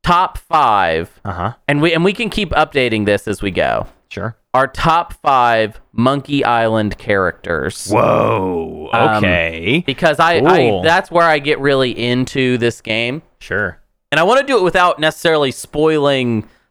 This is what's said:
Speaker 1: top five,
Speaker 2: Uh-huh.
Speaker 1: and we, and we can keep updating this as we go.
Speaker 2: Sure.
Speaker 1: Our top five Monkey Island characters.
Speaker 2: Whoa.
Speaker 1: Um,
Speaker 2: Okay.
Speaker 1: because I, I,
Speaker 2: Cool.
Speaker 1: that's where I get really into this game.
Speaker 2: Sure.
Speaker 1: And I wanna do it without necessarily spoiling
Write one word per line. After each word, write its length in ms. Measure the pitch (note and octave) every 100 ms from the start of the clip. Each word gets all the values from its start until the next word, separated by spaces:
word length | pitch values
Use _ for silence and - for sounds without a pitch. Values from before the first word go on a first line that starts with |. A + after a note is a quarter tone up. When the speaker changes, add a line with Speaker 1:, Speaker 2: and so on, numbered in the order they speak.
Speaker 1:
top 360 | - F3 F#3 -
five, 800 | _ D#3+ C3 G2+ F2 D#2+ F2 _
Speaker 2:
Uh-huh. 280 | - F2 F#2+ - -
Speaker 1:
and 160 | C#3+
we, 100 | E3
and 120 | E3
we 80 | F3+
can 160 | G3+ A3
keep 200 | - F3+
updating 540 | D#3+ D#3 C#3+ B2 A2
this 240 | G#2 G2+ -
as 140 | G2
we 80 | G2+
go. 360 | F2 D2 A1 - _ _
Speaker 2:
Sure. 280 | - G#2+ - _
Speaker 1:
Our 120 | B2+ C3+
top 460 | - E3 E3 E3+ -
five 580 | D3+ C3 A#2+ A2+ G#2+ - _
Monkey 520 | A2+ B2 C#3 C3+ C#3
Island 520 | A2+ A#2+ A2+ A2 G#2 -
characters. 880 | - G2 F2+ - E2+ E2 C#2 - F#2+
Speaker 2:
Whoa. 1000 | A2 A2+ A2+ A2+ A2 F#2 F2 D#2+ D#2 D#2
Speaker 1:
Um, 240 | A2+ A2+ G#2+
Speaker 2:
Okay. 580 | G2 F2 E2 E2 F2+ D#3 F3
Speaker 1:
because 320 | C3 E3+ D3
I, 180 | E3 E3
I, 40 |
Speaker 2:
Cool. 420 | D3 F3+ B2 G2
Speaker 1:
that's 280 | D#3 F3 F#3+
where 160 | E3+ E3+
I 120 | D3+
get 180 | C#3 C3+
really 300 | C#3+ C3+ B2+
into 680 | - A#2+ B2 B2+ C#3 B2+ B2
this 220 | A#2 -
game. 400 | - A2 A#2+ D3 _ _
Speaker 2:
Sure. 400 | - F#2 G2 - _ _ _
Speaker 1:
And 80 | D3
I 40 |
wanna 220 | F3+ C4
do 120 | C4+ B3
it 60 |
without 360 | F3+ F#3 F3+ D3
necessarily 520 | D#3 - E3+ D#3 C3+
spoiling 1000 | - - D3 D#3 D#3 C#3+ C3+ B2 A2+ - _ _